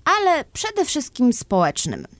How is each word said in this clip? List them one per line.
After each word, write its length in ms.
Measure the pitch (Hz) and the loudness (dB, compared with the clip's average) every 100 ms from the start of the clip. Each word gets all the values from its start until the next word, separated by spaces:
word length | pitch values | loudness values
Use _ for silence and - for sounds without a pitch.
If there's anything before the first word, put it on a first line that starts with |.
| 311 | 0
ale 400 | 415 381 330 - | 2 2 2 -2
przede 320 | - 427 415 339 | -8 -4 -2 -2
wszystkim 480 | 302 - - 247 | -2 -4 0 2
społecznym. 720 | 226 - 190 160 - - 80 76 | 2 0 2 2 0 -6 -6 -12